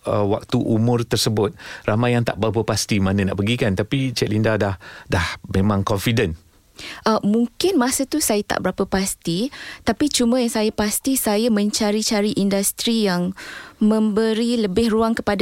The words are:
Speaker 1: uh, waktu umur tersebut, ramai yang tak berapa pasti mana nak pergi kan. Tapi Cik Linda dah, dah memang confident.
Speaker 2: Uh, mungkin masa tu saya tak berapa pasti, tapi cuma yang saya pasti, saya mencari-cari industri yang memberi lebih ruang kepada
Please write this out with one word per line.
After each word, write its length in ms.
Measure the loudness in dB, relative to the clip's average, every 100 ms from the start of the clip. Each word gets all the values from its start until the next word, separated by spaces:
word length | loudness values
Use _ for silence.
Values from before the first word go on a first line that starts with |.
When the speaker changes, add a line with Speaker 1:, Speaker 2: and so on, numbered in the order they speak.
| -4
Speaker 1:
uh, 180 | 0 0
waktu 320 | -2 0 -2
umur 480 | 2 2 2 2 0
tersebut, 480 | 0 0 0 0 -4 -14 -8 -2
ramai 320 | 0 2 2
yang 80 | 0
tak 80 | -2
berapa 320 | -2 0 0
pasti 320 | -2 0 0
mana 320 | 2 2 2
nak 80 | 0
pergi 160 | 0 0
kan. 200 | 0 0
Tapi 320 | -2 -2 -2
Cik 160 | -2 0
Linda 320 | 2 2 2
dah, 160 | 0 -4 -10 -20 -4
dah 320 | -2 -2 -6 -4 0
memang 320 | 2 2 0
confident. 480 | -2 0 0 0 -2 _ _ _ -20 -18 -6 0
Speaker 2:
Uh, 160 | 2
mungkin 560 | 2 2 2 0 0 2
masa 240 | 2 0
tu 160 | -2 -2
saya 240 | 0 0
tak 160 | 0 -2
berapa 240 | -2 -2
pasti, 640 | -2 -2 -2 -4 -4 -2 -4 -6 -16 -6 -4
tapi 240 | 0 0
cuma 320 | 2 2 2
yang 80 | 0
saya 240 | 0 0 0
pasti, 400 | -2 -2 -2 -2
saya 320 | 0 0 2
mencari-cari 880 | 2 0 0 0 0 0 0 0 0
industri 720 | 0 0 -2 -2 -2 0 2
yang 240 | 0 -2 -6 -12 -16 -18 0
memberi 800 | 2 4 2 2 0 0 0 0
lebih 320 | 0 2 2
ruang 240 | 2 2 0
kepada 240 | 0 0